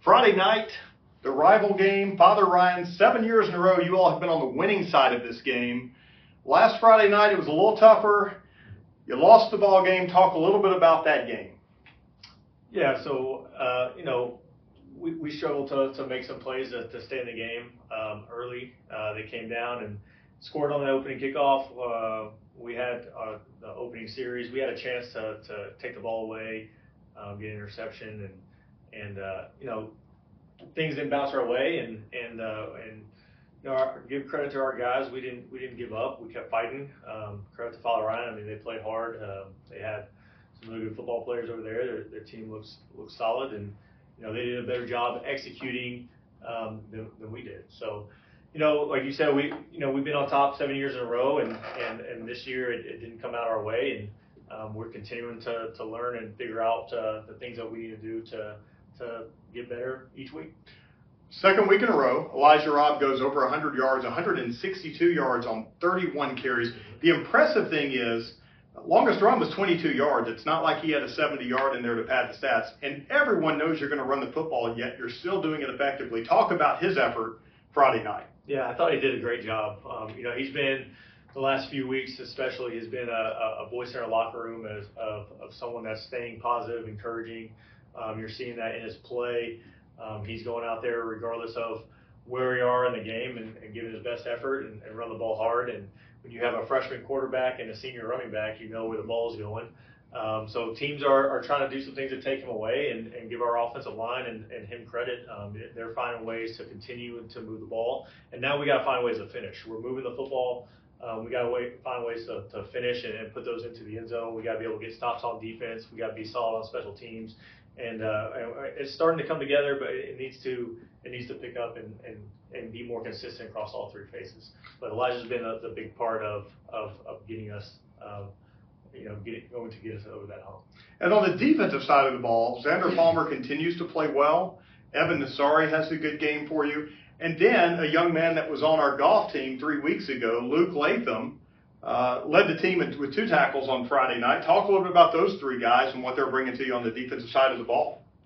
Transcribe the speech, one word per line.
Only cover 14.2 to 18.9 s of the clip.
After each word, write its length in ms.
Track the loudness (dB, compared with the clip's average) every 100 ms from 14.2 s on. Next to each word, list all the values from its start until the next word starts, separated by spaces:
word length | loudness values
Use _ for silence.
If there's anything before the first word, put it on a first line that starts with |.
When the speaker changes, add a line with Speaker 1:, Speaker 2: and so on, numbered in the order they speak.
| -2 -6 -20 -20 _ _ -20 -8
Speaker 2:
we, 160 | -8
we 160 | -6 -8 -6
struggled 320 | -4 -4 -2
to, 240 | 0 0
to 140 | -2 -8
make 160 | -8
some 160 | -8 -12
plays 320 | -8 -6 -6
to, 160 | -8 -10
to 180 | -14 -10
stay 140 | -8
in 80 | -8
the 80 | -8
game, 380 | -8 -10 -12 -20 -12 -8
um, 280 | -8 -8 -12
early. 400 | -12 -10 -10 -14 -20 _